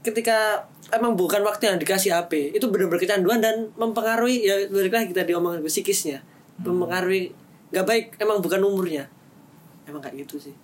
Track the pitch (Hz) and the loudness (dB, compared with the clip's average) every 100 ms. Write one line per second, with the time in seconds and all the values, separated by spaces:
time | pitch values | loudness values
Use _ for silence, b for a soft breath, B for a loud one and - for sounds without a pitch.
0 | - 220 226 220 214 208 - - - 220 | -2 -2 0 2 2 -2 -6 -20 -4 0
1 | 240 196 175 202 208 208 220 185 - 190 | 2 2 2 2 0 2 0 2 0 0
2 | 196 170 175 156 143 - 247 185 185 170 | 2 0 0 -2 0 0 0 2 0 0
3 | 185 202 180 233 220 220 220 - 226 220 | 2 2 4 4 2 0 -6 -4 -2 0
4 | 220 226 240 254 202 196 196 196 190 226 | 0 2 2 2 2 2 0 0 2 0
5 | 208 180 170 175 175 170 156 196 185 196 | 0 -2 0 0 0 -2 -4 -2 0 -2
6 | 160 135 - B B - 180 180 170 180 | -2 -8 -14 B B -10 -4 -2 -2 -2
7 | 180 190 180 - - - - - 190 226 | 0 -2 -2 -12 -20 -20 -6 -2 2 0
8 | 220 - 214 208 170 190 202 196 175 151 | -2 -4 0 0 0 2 2 2 -2 -4
9 | 135 - - - - - - - - 147 | -8 -18 -20 -20 -20 -20 -20 -20 -16 -14
10 | 143 135 135 147 143 131 | -12 -14 -12 -12 -14 -20